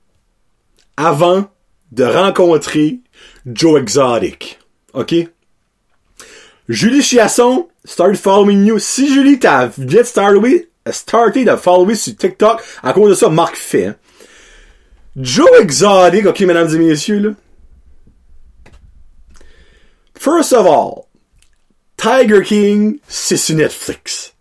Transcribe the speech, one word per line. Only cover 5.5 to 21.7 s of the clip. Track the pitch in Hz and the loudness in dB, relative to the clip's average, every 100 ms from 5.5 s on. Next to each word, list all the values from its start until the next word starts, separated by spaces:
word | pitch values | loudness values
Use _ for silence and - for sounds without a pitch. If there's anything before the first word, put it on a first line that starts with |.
| _ _ _ _ _ _ _ - - _ _ - | _ _ _ _ _ _ _ -20 -20 _ _ -10
Julie | 110 202 277 | -4 0 0
Chiasson, | - 247 208 - 240 269 349 _ | 0 0 0 0 0 0 -6 _
start | - - 180 208 | -16 -2 0 0
following | 196 196 202 196 202 | 0 2 2 2 2
you. | 220 | 0
Si | - - 285 | -4 -4 0
Julie | 277 277 269 | 2 2 2
t'a, | 196 139 123 123 | 2 0 -2 -6
vient | 127 190 | -2 0
de | 233 | 0
starter, | - 202 202 233 339 - _ - | 0 2 2 2 0 -4 _ -12
starter | - - - 233 262 | -12 -4 -2 0 0
de | 214 120 | 0 0
follower | 175 180 185 | 0 2 2
sur | 220 - 107 | -2 -8 -6
TikTok, | 185 - 208 - - - | -6 0 0 0 -8 -10
à | - | -4
cause | 185 208 | 2 2
de | |
ça, | 185 214 | 2 2
Marc | 160 165 - | 0 -2 -6
fait, | - 131 - | -6 -4 -4
hein. | 214 _ _ - _ - - _ _ _ _ - 135 | -10 _ _ -20 _ -20 -20 _ _ _ _ -20 -14
Joe | 127 151 339 240 | -6 2 6 6
Exotic, | 196 135 202 196 180 196 196 | 4 0 2 4 4 2 0
OK, | - | 0
mesdames | 185 170 165 | 0 0 0
et | 160 | 0
messieurs, | 165 151 - 208 | 0 0 -2 -4
là. | 208 208 _ _ - - _ - - _ _ - - _ - - - - - - - - - - _ _ _ _ _ - | -4 -6 _ _ -20 -20 _ -20 -20 _ _ -20 -20 _ -20 -20 -20 -20 -20 -20 -20 -20 -20 -20 _ _ _ _ _ -6
First | - 330 - | -2 0 2
of | 247 185 | 2 4
all, | 139 101 - - _ _ _ _ _ _ | 2 0 -8 -20 _ _ _ _ _ _